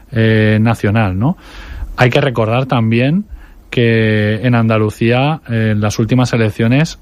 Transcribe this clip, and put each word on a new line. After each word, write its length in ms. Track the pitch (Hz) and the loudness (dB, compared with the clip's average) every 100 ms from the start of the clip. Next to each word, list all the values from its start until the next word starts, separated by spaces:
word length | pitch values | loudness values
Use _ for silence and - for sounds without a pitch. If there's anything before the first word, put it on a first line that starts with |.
| - | -8
eh, 460 | 113 113 110 107 107 | 0 2 2 2 2
nacional, 600 | 110 113 104 110 104 92 | 2 0 0 0 0 0
¿no? 180 | 127 185 - - - - - - | -2 -4 -10 -20 -16 -12 -10 0
Hay 140 | 127 | 2
que 120 | 143 | 2
recordar 440 | 139 117 110 120 135 | 0 -2 -2 -2 -2
también 600 | 131 110 117 131 180 208 - - - - | -2 0 0 0 -2 -4 -12 -20 -20 -8
que 640 | - 117 113 110 107 104 107 | -2 2 2 2 0 0 0
en 100 | 123 | 0
Andalucía, 880 | 120 113 110 107 - 117 120 143 156 - | 2 2 2 0 0 0 2 0 -2 -4
eh, 200 | 113 110 | -2 0
en 100 | 104 | 0
las 160 | 104 - | -2 -2
últimas 340 | 113 127 123 | 0 0 0
elecciones, 640 | 120 110 - 113 131 160 - | 0 0 0 0 2 0 -4